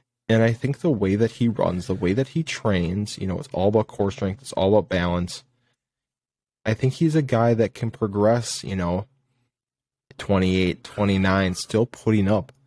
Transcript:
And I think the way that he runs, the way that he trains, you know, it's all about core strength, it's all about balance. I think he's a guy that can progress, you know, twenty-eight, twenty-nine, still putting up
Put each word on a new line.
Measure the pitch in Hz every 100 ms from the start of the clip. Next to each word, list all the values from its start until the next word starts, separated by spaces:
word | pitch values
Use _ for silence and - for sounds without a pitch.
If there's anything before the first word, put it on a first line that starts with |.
| _ _ -
And | 110
I | 113
think | 117 131 139
the | 175
way | 117 95 104
that | 113
he | - 117
runs, | 107 87 90 85
the |
way | 92 90
that | 104 135
he | 165
trains, | 160 - 110 95 85 95 104 -
you | 95
know, | 87
it's | -
all | - 98
about | 110 107
core | - 98
strength, | - 98 92
it's | -
all | - 95
about | 104 87
balance. | 92 87 87 90 - - _ _ _ _ _ _ _ _ _ _ _ -
I |
think | 110 131
he's | - 165 156
a |
guy | 135 113 117 113
that | 107
can | - 113
progress, | - 107 101 104 120 113 -
you | - 95
know, | 87 92 - _ _ _ _ _ _ _ _ _ _ -
twenty-eight, | - 98 92 92 90 -
twenty-nine, | - - 101 95 95 95 95 90
still | - 110 117
putting | - - 110 98
up | 104 - _